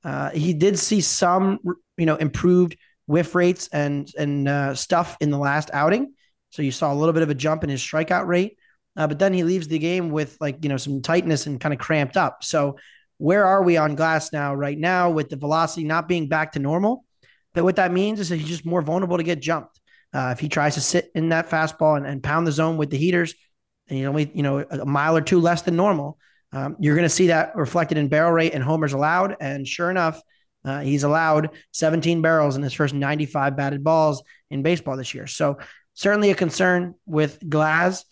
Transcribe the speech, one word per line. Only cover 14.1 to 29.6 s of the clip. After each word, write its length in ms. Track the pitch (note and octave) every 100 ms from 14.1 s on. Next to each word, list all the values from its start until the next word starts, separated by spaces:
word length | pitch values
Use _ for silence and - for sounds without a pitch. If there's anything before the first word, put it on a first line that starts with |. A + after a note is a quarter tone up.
| D#3+ - D3+ C#3+ C#3
right 220 | C#3+ D3
now 320 | E3+ F#3 F3
with 200 | D#3+ D3
the 60 | C#3
velocity 480 | D3 D#3+ D#3+ E3+
not 240 | D3+ D#3+ E3+
being 200 | F3 D3
back 240 | D#3 D#3
to 80 | D3+
normal? 440 | C#3 E3 G#3 C4 _ _ _ _ _ E3+
But 80 |
what 140 | F3+ F#3
that 140 | F#3
means 280 | F3+ G#3 G#3+
is 100 | F3
that 80 | E3+
he's 100 | D3+
just 200 | E3+ D#3+
more 160 | F3
vulnerable 340 | D3 E3+ F#3 F3
to 60 |
get 180 | E3 E3
jumped. 380 | D3+ D#3+ - _ _ _ _
Uh, 160 | C3+ B2+
if 80 | B2
he 80 | D3+
tries 280 | D3+ D3 C#3+
to 60 |
sit 280 | - F3 - -
in 140 | E3
that 200 | E3 D#3+
fastball 480 | D#3 D#3 - D#3 D3
and, 80 | C#3
and 160 | C#3
pound 240 | D3 D#3 E3+
the 60 |
zone 260 | C#3+ D#3+ D#3+
with 140 | D3
the 60 | C#3+
heaters, 360 | E3+ F3 E3 - _ _ _ _ _
and 80 | C3+
he's 100 | C3+
only, 240 | D3 D3 D3
you 80 |
know, 160 | C#3+ C#3
a, 220 | C#3+ C#3
a 40 | C#3
mile 320 | C#3 D3+ D#3+
or 40 |
two 180 | D#3 F3+
less 240 | E3+ E3+
than 120 | - E3+
normal, 440 | G3+ E3+ C#3+ - _ _ _
um, 240 | C3+ C#3 -
you're 160 | D3 D3+
gonna 140 | E3+
see 180 | - F3+
that 280 | D#3+ E3+ -
reflected 420 | C#3 F3 D#3+ D#3
in 120 | C#3+
barrel 220 | D3+ E3+
rate 220 | E3 E3
and 100 | D3
homers 300 | B2+ D#3+ D3+
allowed. 420 | C3+ D3+ F3 G3 -
And 280 | C#3+ C#3